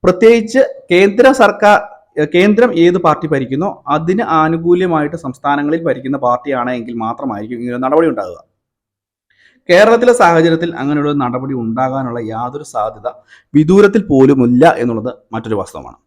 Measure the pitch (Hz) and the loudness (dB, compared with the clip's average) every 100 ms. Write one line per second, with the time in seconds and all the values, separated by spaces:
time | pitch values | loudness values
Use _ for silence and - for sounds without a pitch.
0 | 185 180 226 233 226 262 269 - _ 180 | 0 4 4 4 2 0 0 -2 _ 2
1 | 196 202 262 262 208 208 208 208 - - | 2 4 2 4 2 4 2 2 0 -18
2 | _ - 151 175 202 208 - 165 170 175 | _ -6 -2 2 2 4 2 4 2 2
3 | 170 151 160 147 127 135 185 - - 151 | 0 -2 -2 -4 -4 -4 -6 -8 -6 -4
4 | 165 196 233 160 160 165 170 175 180 160 | -2 -4 -2 0 0 -2 0 0 0 -2
5 | 147 165 135 127 143 143 147 165 165 123 | -4 -8 -12 -8 -4 -2 -2 -4 -2 -6
6 | 131 139 123 123 143 139 123 123 113 117 | -6 -4 -2 -2 -4 -4 -4 -6 -8 -8
7 | 110 117 139 104 107 120 123 123 127 151 | -8 -8 -8 -8 -10 -10 -8 -6 -2 0
8 | 165 117 95 85 _ _ _ _ _ _ | 0 -2 -8 -12 _ _ _ _ _ _
9 | _ _ _ _ _ _ - 175 214 233 | _ _ _ _ _ _ 0 4 4 4
10 | 240 240 180 165 165 165 170 170 139 147 | 2 4 4 4 2 0 -4 -6 -4 -2
11 | 147 143 123 127 135 131 113 113 131 135 | -2 -2 -2 -4 -8 -8 -6 -4 -4 -4
12 | 127 120 110 113 123 143 123 120 107 104 | -6 -8 -8 -8 -8 -10 -10 -6 -6 -6
13 | - - _ - _ 143 156 190 202 208 | -12 -12 _ -20 _ 0 4 4 4 2
14 | - 139 131 139 120 123 160 - 120 113 | 0 4 4 4 2 4 4 2 -4 -4
15 | 117 - _ 113 110 107 92 80 62 - | -8 -12 _ -12 -6 -6 -6 -12 -18 -20